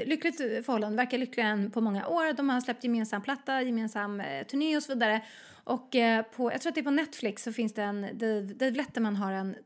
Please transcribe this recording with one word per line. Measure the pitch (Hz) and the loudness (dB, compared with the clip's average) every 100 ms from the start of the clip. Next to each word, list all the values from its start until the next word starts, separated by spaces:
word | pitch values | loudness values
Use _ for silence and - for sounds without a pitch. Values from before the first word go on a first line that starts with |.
| 262 | -2
lyckligt | 311 330 - | 0 0 -2
förhållande, | 247 220 240 226 208 220 | -2 -2 0 0 2 0
verkar | 247 254 | 0 0
lyckligare | 254 - 220 | -2 0 2
än | 208 202 | 2 0
på | 233 | 0
många | 220 196 - | 0 0 0
år. | 339 320 | 0 0
De | 285 277 | 0 2
har | 254 | 2
släppt | 254 240 | 0 -2
gemensam | 240 233 220 208 | 0 0 0 -2
platta, | 269 277 277 262 | -2 -4 0 0
gemensam, | 254 226 220 220 202 202 | 0 0 -2 -2 -4 -4
eh, | 143 - - | -4 -6 -2
turné | 277 311 302 | 0 2 2
och | |
så | 294 | 0
vidare. | 247 220 220 220 - - - | 2 4 4 0 -16 -20 -12
Och, | - 247 - 254 | -4 -4 0 4
eh, | 233 226 | 6 4
på, | 226 - 233 | 2 -2 -2
jag | 254 | 0
tror | 330 | -2
att | 311 | 0
det | |
är | |
på | 269 | 2
Netflix | 285 302 - 226 208 | 2 2 -2 -4 -2
så | 233 | -6
finns | 220 220 | -2 -2
det | 220 | 0
en, | 208 202 | -2 -2
Dave, | 196 - 226 214 | -4 -2 -2 0
Dave | 196 202 262 | -2 -2 0
Letterman | 247 285 240 220 202 | 0 -2 0 0 2
har | 196 | 0
en | 190 190 - | -2 -4 -6